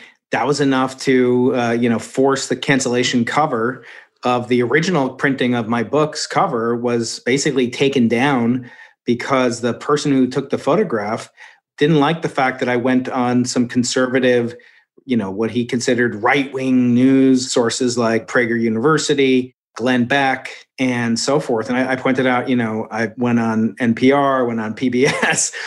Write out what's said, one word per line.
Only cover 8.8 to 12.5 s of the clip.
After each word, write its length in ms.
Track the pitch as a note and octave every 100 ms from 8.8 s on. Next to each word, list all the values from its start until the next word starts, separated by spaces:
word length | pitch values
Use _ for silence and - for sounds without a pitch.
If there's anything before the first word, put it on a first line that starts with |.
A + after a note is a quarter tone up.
| - _
because 560 | - A#2+ - C3+ B2+ A2+
the 140 | B2
person 400 | A2+ - D3 D3
who 140 | C3+ B2+
took 220 | C#3 B2+
the 80 | -
photograph 720 | D3 E3+ F#3 A2+ G#2 A#2 - - - _ _ -
didn't 220 | D3 D3+
like 220 | C#3+ E3
the 80 | D3
fact 300 | - C3